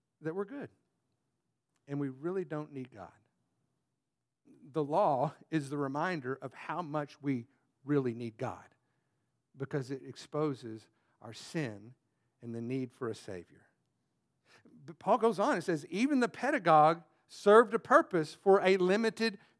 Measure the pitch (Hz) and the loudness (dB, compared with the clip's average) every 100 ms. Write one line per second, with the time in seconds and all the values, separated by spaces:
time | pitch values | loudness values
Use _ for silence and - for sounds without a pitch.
0 | _ _ 156 185 202 285 139 _ _ _ | _ _ -10 -8 -10 -12 -14 _ _ _
1 | _ _ _ _ _ _ _ _ - 143 | _ _ _ _ _ _ _ _ -10 -6
2 | 139 131 165 190 156 151 151 139 127 104 | -6 -6 -6 -6 -6 -8 -8 -12 -14 -14
3 | 85 - _ _ _ _ _ _ _ _ | -18 -20 _ _ _ _ _ _ _ _
4 | _ _ _ _ _ - 143 156 143 165 | _ _ _ _ _ -20 -10 -6 -2 0
5 | 190 131 151 - - 160 135 147 135 147 | 2 2 -2 -4 -6 -4 -4 -4 -4 -2
6 | 180 170 123 135 135 - - 160 160 151 | -4 -4 -6 -8 -10 -12 -8 -8 -6 -6
7 | 143 - 143 127 113 _ _ _ 135 147 | -6 -8 -4 -4 -6 _ _ _ -2 0
8 | 127 117 117 110 120 87 - _ _ _ | 0 -4 -8 -8 -8 -8 -14 _ _ _
9 | _ _ _ _ _ 135 135 147 123 135 | _ _ _ _ _ -14 -8 -6 -6 -10
10 | 139 - - 151 151 127 120 110 - _ | -12 -18 -8 -4 -2 -4 -10 -14 -16 _
11 | _ _ 113 110 - 170 131 101 110 127 | _ _ -18 -16 -10 -6 -6 -8 -16 -20
12 | _ _ _ _ 117 117 117 131 127 - | _ _ _ _ -12 -10 -6 -6 -6 -8
13 | 117 107 - 90 - - _ _ _ _ | -8 -8 -12 -14 -16 -20 _ _ _ _
14 | _ _ _ _ _ - - - 143 165 | _ _ _ _ _ -20 -20 -20 -20 -8
15 | 185 226 226 185 240 208 175 156 - 185 | -2 2 2 2 0 0 -2 -4 -4 -2
16 | 269 269 233 - 254 294 175 156 151 170 | 0 2 0 -2 -2 0 4 6 6 4
17 | - _ _ - 202 214 220 226 - 285 | -4 _ _ 0 8 8 8 2 4 4
18 | 330 175 147 - 196 196 185 196 180 208 | 4 0 -2 0 6 6 6 4 4 2
19 | 226 - 226 202 - | 0 0 -4 -4 -14